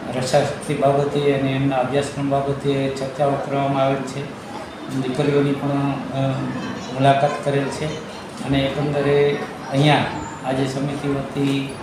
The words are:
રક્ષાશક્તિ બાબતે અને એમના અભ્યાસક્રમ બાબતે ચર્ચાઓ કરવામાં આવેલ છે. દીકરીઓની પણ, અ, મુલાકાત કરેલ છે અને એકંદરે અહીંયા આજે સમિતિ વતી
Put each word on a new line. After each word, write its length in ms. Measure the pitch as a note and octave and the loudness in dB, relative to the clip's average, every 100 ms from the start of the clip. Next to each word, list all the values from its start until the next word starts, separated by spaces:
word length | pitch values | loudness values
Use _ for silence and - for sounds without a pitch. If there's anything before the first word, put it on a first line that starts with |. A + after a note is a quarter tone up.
| - B2+ | -6 -4
રક્ષાશક્તિ 580 | B2 C#3+ C3+ - - | 2 2 2 -4 -4
બાબતે 600 | C#3+ C3+ C#3 C#3+ C#3+ C#3+ | 0 2 4 2 2 2
અને 180 | C#3 C3+ | 2 0
એમના 240 | C3+ C#3 C3 | 0 2 2
અભ્યાસક્રમ 540 | B2 C#3 - - C#3 | 2 0 -2 -2 0
બાબતે 600 | C#3 C3+ C#3 C#3+ C#3 C3+ | 0 0 -2 0 0 0
ચર્ચાઓ 420 | - C3+ - C#3 | -2 -6 0 0
કરવામાં 520 | C#3 - C#3 C#3 C#3 | 2 -2 0 0 2
આવેલ 180 | C3+ C3+ | 2 0
છે. 220 | C3+ C#3+ C#3 - - - - - - C3+ | -4 -6 -8 -10 -12 -12 -12 -12 -6 -4
દીકરીઓની 500 | B2+ B2+ C#3+ C#3+ C#3+ | -2 0 2 4 2
પણ, 400 | C#3 C#3+ C#3 C#3+ | 0 0 0 0
અ, 360 | C3+ - C3+ C3+ C3+ C3 B2+ - B2 - | -2 -4 -2 0 0 -4 -4 -6 -8 -8
મુલાકાત 520 | C3 C#3 C#3 C#3+ - D3 | 4 6 6 4 0 0
કરેલ 180 | C#3 | 0
છે 220 | C3+ - D3+ D3+ - - - - C3+ | -2 -4 -6 -6 -10 -12 -12 -10 0
અને 140 | C#3 | 2
એકંદરે 800 | C3+ C#3 D3 C#3+ C#3+ C#3+ C#3+ C#3+ - - - | 2 0 0 0 4 6 4 2 -4 -8 -2
અહીંયા 340 | C#3 D3 C3+ A#2 - - - B2+ | 4 6 6 2 -4 -8 -8 -4
આજે 220 | C3 C3+ | 0 0
સમિતિ 400 | C#3 C#3+ C#3+ C#3+ | -2 -4 -2 -2
વતી 680 | C#3 C3+ D3 C#3 C#3 C3+ - | -2 -2 0 0 0 -2 -8